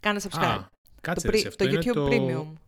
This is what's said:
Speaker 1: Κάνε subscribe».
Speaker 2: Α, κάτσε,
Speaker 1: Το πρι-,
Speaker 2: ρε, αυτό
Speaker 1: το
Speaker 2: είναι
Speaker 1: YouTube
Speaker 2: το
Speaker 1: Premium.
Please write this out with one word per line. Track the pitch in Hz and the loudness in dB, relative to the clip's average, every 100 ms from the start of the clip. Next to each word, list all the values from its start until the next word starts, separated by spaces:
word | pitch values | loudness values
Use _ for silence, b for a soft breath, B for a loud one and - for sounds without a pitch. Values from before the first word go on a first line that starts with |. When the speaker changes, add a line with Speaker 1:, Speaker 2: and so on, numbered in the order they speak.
Speaker 1:
Κάνε | 208 208 | 0 -2
subscribe». | 196 160 | -4 0
Speaker 2:
Α, | 131 104 98 _ _ - | 0 0 -6 _ _ -12
κάτσε, | - 180 - | -6 -2 2
Speaker 1:
Το | |
πρι-, | 220 | 0
Speaker 2:
ρε, | 139 | 0
αυτό | - | 0
Speaker 1:
το | 196 | 2
Speaker 2:
είναι | 185 | 2
Speaker 1:
YouTube | 170 | 2
Speaker 2:
το | 226 143 | 0 2
Speaker 1:
Premium. | 139 131 131 156 160 | 2 2 -2 -6 -14